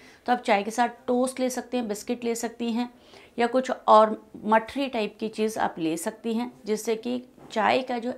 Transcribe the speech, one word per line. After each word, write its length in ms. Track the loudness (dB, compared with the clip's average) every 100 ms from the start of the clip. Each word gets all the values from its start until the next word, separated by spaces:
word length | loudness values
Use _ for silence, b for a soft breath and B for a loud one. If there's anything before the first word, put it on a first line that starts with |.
| B B -2
तो 60 |
आप 60 | -2
चाय 240 | 2 2
के 80 | 2
साथ 180 | 0 -2 -2 -2
टोस्ट 340 | 0 0 0
ले 100 | -4
सकते 260 | -4 -6 -6
हैं, 120 | -4
बिस्किट 360 | -6 -6 -4
ले 100 | -4
सकती 380 | -4 -6 -6 -4
हैं 220 | -2 -4 B B B B -2
या 80 | 2
कुछ 240 | 2 0
और 600 | -4 6 8 8 2 -10 -10
मठरी 420 | 2 2 2 -4 -4
टाइप 300 | -2 -4 -4
की 80 | -8
चीज़ 300 | -2 -4 0
आप 160 | -4 -2
ले 180 | -2 -2
सकती 380 | -4 -6 -4
हैं, 180 | -4 -4 -10
जिससे 320 | -6 -4 -2 -4
कि 260 | -4 -6 -8 -20 -8
चाय 320 | 0 2 2
का 160 | 0 -6
जो 160 | -6